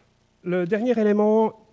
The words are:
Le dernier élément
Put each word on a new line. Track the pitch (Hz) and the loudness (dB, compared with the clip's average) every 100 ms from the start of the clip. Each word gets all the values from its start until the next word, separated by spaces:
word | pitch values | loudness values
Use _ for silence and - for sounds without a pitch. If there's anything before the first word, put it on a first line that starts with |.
| _ _ _ _ | _ _ _ _
Le | 180 180 175 | -6 -4 -2
dernier | 208 247 226 | -2 -2 0
élément | 214 208 208 220 220 - _ | 0 2 2 2 0 -4 _